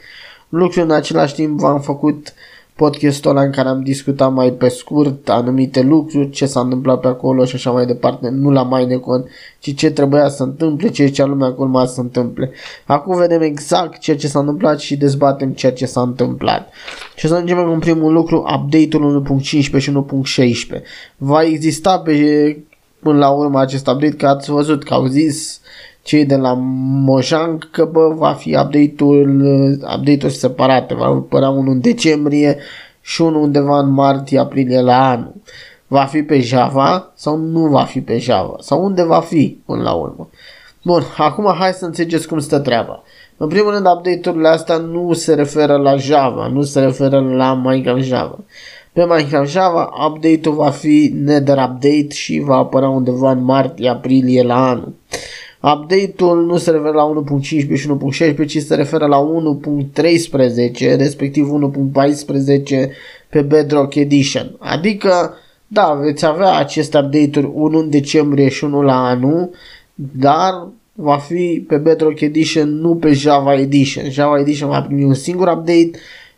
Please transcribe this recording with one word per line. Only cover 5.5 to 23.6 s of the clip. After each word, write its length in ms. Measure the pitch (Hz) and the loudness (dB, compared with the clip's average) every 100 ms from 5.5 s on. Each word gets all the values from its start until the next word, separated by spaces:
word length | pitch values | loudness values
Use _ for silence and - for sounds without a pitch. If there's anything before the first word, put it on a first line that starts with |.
| 131 131 131 | 0 0 0
lucruri, 480 | 131 156 139 139 139 | 2 2 2 -2 -4
ce 160 | - 135 | -2 -2
s-a 140 | 127 | -2
întâmplat 400 | 127 127 135 127 | -2 -2 0 0
pe 80 | 127 | 0
acolo 380 | 123 135 131 127 | -2 0 0 0
și 100 | 123 | -2
așa 160 | 131 | -2
mai 140 | 123 123 | 0 0
departe, 440 | 117 123 135 120 | 0 -2 -2 -4
nu 220 | 135 143 | -2 2
la 120 | 135 | 2
Minecon, 640 | 127 131 127 127 123 127 127 - - _ | 2 0 0 -2 -2 -4 -4 -16 -20 _
ci 160 | - 139 | -10 -2
ce 160 | 156 | 0
trebuia 380 | 143 139 143 139 | 2 2 4 2
să 140 | 139 | 0
întâmple, 460 | 131 143 160 147 214 | -6 -2 -2 -2 -2
ce 160 | - 139 | 2 2
zicea 200 | 139 139 | 2 0
lumea 220 | 139 127 | 0 -2
că 80 | 127 | -2
urma 280 | 135 127 123 | 0 0 0
să 80 | |
se 60 | 127 | -2
întâmple. 520 | 123 127 120 - - - - - - | -6 -4 -4 -4 -8 -8 -20 -12 -2
Acum 320 | 147 196 180 | -2 0 0
vedem 240 | 175 165 | 2 2
exact 580 | 160 143 - 180 165 - | 0 -4 -2 -2 -2 -6
ceea 180 | - 143 | -4 -2
ce 100 | 147 | -2
s-a 120 | 143 | -2
întâmplat 400 | 143 147 160 147 | -2 0 -2 -2
și 180 | - 175 | -4 -2
dezbatem 540 | 143 139 139 139 135 | 0 2 0 0 -4
ceea 220 | 127 131 | -2 -2
ce 120 | 127 123 | -2 -4
s-a 160 | 127 | -2
întâmplat. 680 | 123 123 127 127 - - - - - - - - | -2 -2 -4 -2 -4 -4 -6 -20 -18 -18 -18 -6
Și 120 | 156 | -2
să 80 | 175 | 0
începem 380 | 175 180 170 | 0 0 0
cu 60 | 160 | 0
primul 340 | 160 160 156 | 0 2 2
lucru, 240 | 165 165 165 | 2 2 0
update-ul 680 | - 139 139 160 151 156 | -2 -4 0 2 2 2
unu 180 | 147 143 | 0 0
punct 220 | 139 139 | 0 -2
cincisprezece 480 | 139 151 139 135 139 | 0 -2 0 -2 0
și 60 | 139 | -2
unu 80 | 139 | -2
punct 200 | 135 135 | -4 -2
șaisprezece. 640 | - 123 113 - - - - - - | 0 0 0 -6 -12 -14 -20 -20 -8
Va 260 | 139 151 | 0 2
exista 560 | 165 156 156 147 190 180 | 2 0 -2 -2 0 0
pe, 580 | 165 147 147 147 151 151 - _ _ _ | 0 2 2 2 2 -2 -12 _ _ _
până 160 | 156 143 | 0 4
la 120 | 139 | 4
urmă 300 | 143 147 | 2 0
acest 280 | 135 | 0